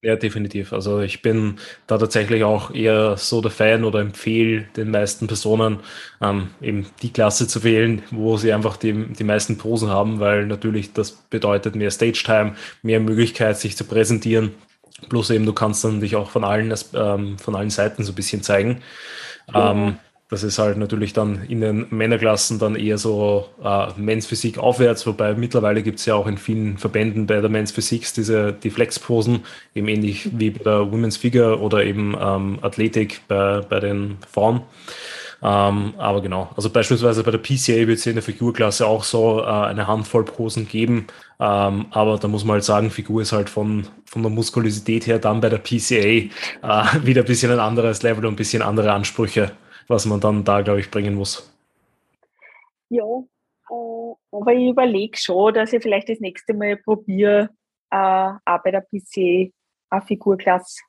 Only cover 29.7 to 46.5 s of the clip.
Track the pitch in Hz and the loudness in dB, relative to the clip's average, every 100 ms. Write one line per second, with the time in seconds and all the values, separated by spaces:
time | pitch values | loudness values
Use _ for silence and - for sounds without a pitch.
29.7 | - 104 107 107 98 208 120 107 101 107 | -6 -2 0 0 -2 -6 -2 -2 0 0
30.7 | 104 101 110 113 104 123 120 117 110 104 | 2 2 0 -2 -2 0 4 4 2 2
31.7 | 104 104 101 104 104 98 98 98 98 101 | 2 2 0 -2 -2 -2 -2 -2 -4 -6
32.7 | 107 110 110 104 - _ 98 98 101 101 | -2 0 0 -4 -8 _ 0 2 0 -2
33.7 | 104 101 101 101 98 - - 107 123 127 | -2 -2 -4 -6 -10 -6 2 2 2 -4
34.7 | - - - - - - - 107 101 101 | -20 -18 -16 -14 -14 -16 -4 2 4 4
35.7 | 101 104 104 107 101 95 92 92 - 104 | 2 -2 -4 -2 -2 -2 -6 -6 -6 0
36.7 | 123 110 120 120 110 110 110 - 131 127 | 0 2 4 4 2 0 -2 -2 -2 2
37.7 | 113 113 113 - 113 107 101 120 117 110 | 2 4 2 0 -4 -6 -4 -2 2 0
38.7 | 101 110 110 104 117 113 110 110 107 104 | 2 2 0 0 2 2 2 0 0 -2
39.7 | 104 101 110 107 117 110 - 113 117 104 | -2 -2 -2 0 0 -2 -4 -6 -4 -6
40.7 | 110 113 117 104 - - _ 104 101 101 | -2 0 0 -2 -18 -20 _ 0 2 2
41.7 | 98 107 107 107 104 104 107 107 104 101 | 0 -2 0 2 2 0 -2 2 0 4
42.7 | 104 110 - - 110 104 107 98 - 107 | 2 2 -4 -4 -4 0 -2 -2 -4 -2
43.7 | 107 98 - _ - 113 110 113 - 113 | -2 -6 -14 _ -4 -2 -2 -2 0 -2
44.7 | 104 104 113 113 113 107 110 110 - - | -2 -2 -2 2 2 2 2 2 0 -2
45.7 | 120 - 120 101 113 104 - - | -2 2 4 6 4 2 -8 -12